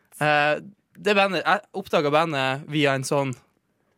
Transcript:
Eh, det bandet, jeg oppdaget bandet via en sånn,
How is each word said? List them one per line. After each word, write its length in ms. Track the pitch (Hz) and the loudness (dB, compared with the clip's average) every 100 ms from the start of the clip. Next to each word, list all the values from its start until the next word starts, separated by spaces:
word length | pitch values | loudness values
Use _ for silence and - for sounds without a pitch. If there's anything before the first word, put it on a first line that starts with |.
| _ - | _ -4
Eh, 400 | 151 147 147 151 - - _ - | 2 4 2 0 -6 -20 _ -6
det 140 | 180 202 | 0 2
bandet, 260 | 196 170 143 | 2 0 0
jeg 140 | 185 - | -2 -2
oppdaget 380 | 190 - 185 147 | -12 -2 0 2
bandet 540 | 151 165 143 131 135 156 | 2 0 -2 -2 -4 -4
via 240 | 151 143 | -2 0
en 120 | 135 | 0
sånn, 300 | 131 147 135 123 _ _ _ _ _ | -2 -2 -2 -6 _ _ _ _ _